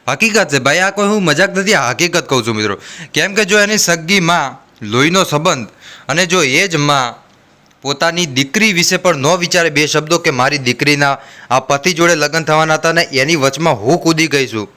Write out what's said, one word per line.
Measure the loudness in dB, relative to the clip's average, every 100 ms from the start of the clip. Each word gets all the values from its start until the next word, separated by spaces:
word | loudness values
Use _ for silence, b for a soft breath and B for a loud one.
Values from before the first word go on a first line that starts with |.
હકીકત | -6 -4 -2 0 0
છે | 0
ભાઈ, | 0 2
આ | 0
કોઈ | 0 0
હું | 2
મજાક | 0 2 0 0
નથી, | 0 0
આ | 0
હકીકત | -2 0 -2 0
કહું | 0
છું | 0 -2
મિત્રો. | -2 -4 B B -8
કેમ | -4 -2 -2
કે | 0
જો | 2
એની | 2 0
સગી | 0 -2 0 0
માં, | 2 0 -2 -8 _ _
લોહીનો | -4 0 2 2
સંબંધ, | 0 0 0 -2 -6 -16 B B -4
અને | -2 0
જો | 0
એ | 2 2 0
જ | 0
માં | 0 0 -2 -8 _ _ _ _ _ _
પોતાની | -8 -2 -2 -2 -2 -2
દીકરી | -2 0 2
વિશે | 2 2 2
પણ | 0 0
ન | 0 0
વિચારે | 0 0 0
બે | 0 0
શબ્દો | -2 0 -2
કે | 0
મારી | 0 0 0 -2
દીકરીના | -2 0 2 0 -2 B B B
આ | -2
પતિ | 0 -2 0
જોડે | 2 2 2
લગ્ન | 0 -2
થવાના | 0 2 2 2
હતા | 2
ને | 0 0
એની | 0 0 2
વચમાં | 0 0 0 0
હું | 0 2
કૂદી | 2 0 0
ગઈ | 0 -2
છું. | -4 -8